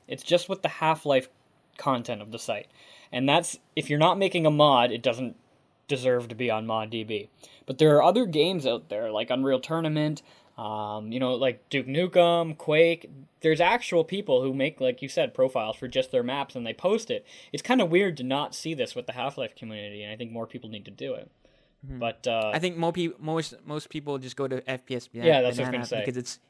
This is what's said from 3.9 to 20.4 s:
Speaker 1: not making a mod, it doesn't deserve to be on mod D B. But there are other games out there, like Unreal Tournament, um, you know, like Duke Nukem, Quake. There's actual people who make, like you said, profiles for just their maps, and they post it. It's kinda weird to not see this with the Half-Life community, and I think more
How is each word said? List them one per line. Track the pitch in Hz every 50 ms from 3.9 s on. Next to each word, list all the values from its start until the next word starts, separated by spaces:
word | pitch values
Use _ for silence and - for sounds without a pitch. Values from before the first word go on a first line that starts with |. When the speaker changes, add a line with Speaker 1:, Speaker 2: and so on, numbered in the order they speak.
| 147 147
Speaker 1:
not | 156 175 180 196
making | 196 185 - 180 160
a | 156
mod, | 151 147 147 147 135 123 120 127
it | 107 117 117
doesn't | 131 113 120 131 117 - - _ _ _ _ _ _ _ _ _ -
deserve | 143 127 120 131 123 123 120 113
to | 117
be | 110 123 120
on | 110 110 110
mod | 113 110 110 110 110
D | 120 117 110
B. | 110 110 101 101 - _ _ - - - - _
But | - 135 131
there | 156 156 147
are | 147 143
other | 170 196 240 254
games | 190 151 151 151 175 190 175 135
out | 131 120 113 - -
there, | 104 107 113 110
like | 107 107 120 -
Unreal | 127 131 131 139 131 131
Tournament, | 131 - 160 165 165 156 151 156 151 151 156 - - _ - _ _ _ _ -
um, | 113 107 107 107 107 104 104 107 107 107
you | 117 127
know, | 131 127 127
like | 120 135 131 120 - _ -
Duke | - 139 123 131
Nukem, | 135 156 180 185 - 180 175 170 170 170 170 165 156 -
Quake. | - - 151 156 165 170 165 160 - - 143 135 135 - _ _
There's | - 160 160 147
actual | 170 180 220 240 - - 180 170 156
people | - 190 196 202 - 135 127
who | 131 135 131
make, | 135 135 156 156 -
like | 135 127 123 -
you | 143 135
said, | - 175 156 123 -
profiles | - 131 131 131 127 107 110 110 -
for | - 123
just | - 131 127 -
their | - 127 120
maps, | 120 135 143 139 - -
and | 127 120
they | 113 113
post | - - 180 208 226 220 -
it. | 165 - - - - - - - -
It's | 151
kinda | - - 254 262 202
weird | 165 160 180 202 190 160 131
to | 127
not | 127 135 143 147 - -
see | - - 160 160
this | 139 120 107 -
with | 127 -
the | - 117
Half-Life | 123 123 139 135 - 127 107 -
community, | - 123 113 107 104 104 104 104 104 104
and | 104
I | 107 107
think | 120 113
more | 117 117